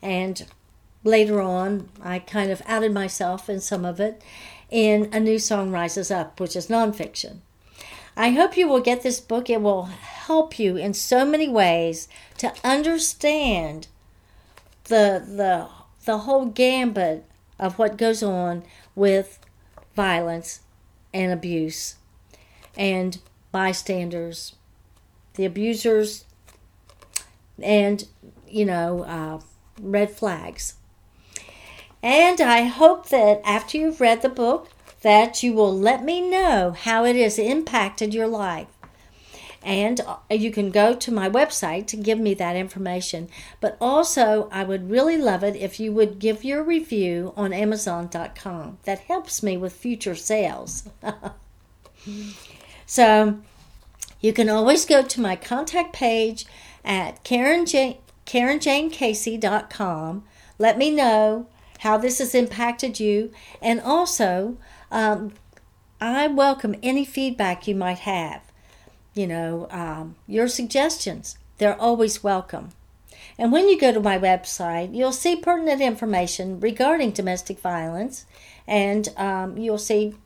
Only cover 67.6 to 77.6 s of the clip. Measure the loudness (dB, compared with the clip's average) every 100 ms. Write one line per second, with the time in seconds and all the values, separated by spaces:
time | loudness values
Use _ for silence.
67.6 | -4 -4 -2 -4 -4 -4 -4 -10 -18 _
68.6 | _ -20 -20 _ _ -6 -4 -4 -4 -6
69.6 | -8 -10 -8 -10 -12 -16 -6 -2 -2 -2
70.6 | -2 0 0 -2 -8 -10 -14 -18 -20 _
71.6 | 0 2 0 2 2 0 -2 -2 -4 -14
72.6 | -14 -20 -20 _ -20 -20 -20 -2 2 4
73.6 | 6 6 6 4 2 2 2 2 0 -6
74.6 | -4 -4 -4 -2 -2 0 0 0 0 0
75.6 | 0 0 0 -2 -2 -2 -2 -4 -8 -2
76.6 | -4 0 2 2 0 -2 -4 -4 -6 -8